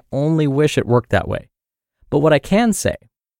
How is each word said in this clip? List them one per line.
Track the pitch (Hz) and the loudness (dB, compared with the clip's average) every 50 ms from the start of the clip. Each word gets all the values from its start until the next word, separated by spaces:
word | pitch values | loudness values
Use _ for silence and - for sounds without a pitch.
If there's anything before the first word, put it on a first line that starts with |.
| - _ | -4 _
only | - 135 147 156 165 160 151 | -6 -2 -2 0 0 0 0
wish | 143 135 143 151 147 - | 0 0 0 0 0 0
it | 135 - | -2 0
worked | 104 120 123 - - | 0 0 0 0 0
that | - 92 - | -2 -2 -2
way. | - 101 - - _ _ _ _ _ _ _ _ _ _ _ _ _ | -2 -6 -8 -8 _ _ _ _ _ _ _ _ _ _ _ _ _
But | - 147 | -2 0
what | 143 156 | 2 2
I | 151 | 2
can | 139 - - 190 214 240 226 202 | 2 0 0 0 0 2 0 -2
say | - - 92 78 - _ _ _ _ _ _ _ _ | -2 -4 -4 -6 -6 _ _ _ _ _ _ _ _